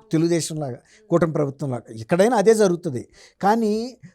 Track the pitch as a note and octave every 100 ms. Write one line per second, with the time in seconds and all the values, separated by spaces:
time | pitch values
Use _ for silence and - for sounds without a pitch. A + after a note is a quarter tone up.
0 | _ D#3+ E3 E3+ - D#3 C#3+ B2 _ _
1 | _ E3+ E3 D3+ C#3+ C3+ C#3+ A#2+ - A2+
2 | A2 F3 G#3 A#3+ G3 A3 G3+ F3 E3+ B2
3 | - _ - _ F#3 A3+ A3 G#3+ A#3+ A#3
4 | F#3